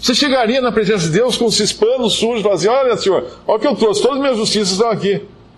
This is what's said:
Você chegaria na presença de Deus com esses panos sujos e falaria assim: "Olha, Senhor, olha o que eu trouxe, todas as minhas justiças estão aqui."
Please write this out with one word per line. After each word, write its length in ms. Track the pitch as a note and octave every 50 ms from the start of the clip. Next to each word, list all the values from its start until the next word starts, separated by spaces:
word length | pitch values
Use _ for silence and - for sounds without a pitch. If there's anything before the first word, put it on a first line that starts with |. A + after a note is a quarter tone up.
Você 160 | - - B3+
chegaria 440 | - C#4 D4 C4 C4 A#3 G#3 B3 C4+
na 120 | B3 A#3+
presença 340 | - A3 G#3+ F3 A3 G3 E3
de 60 | E3
Deus 240 | D3+ G3+ B3 B3+ G3+
com 100 | - A#3
esses 260 | A3 - - G#3+ F#3+
panos 420 | - - G#3 A3+ B3+ C4 A#3+ G#3 -
sujos 260 | - G#3 A3+ B3 A3+
e 20 |
falaria 140 | F#3+ G#3 G3
assim: 120 | D#3+ E3 G#3
"Olha, 280 | B3 C#4 C4+ B3 A3
Senhor, 280 | F3+ - G3 F3+ C3+ - - - - -
olha 100 | - G#3+
o 40 | A3
que 80 | - D4
eu 80 | A#3
trouxe, 260 | - A3 G#3+ G3 G#3
todas 140 | - A#3+ C#4
as 60 | C4
minhas 140 | C#4 C#4 B3+
justiças 360 | G#3 A3 - - G#3+ G#3 F3+
estão 180 | F#3+ F#3 A#3 A#3
aqui." 320 | G#3 D3 D#3 G3+ G3 D#3+ - - - - - - -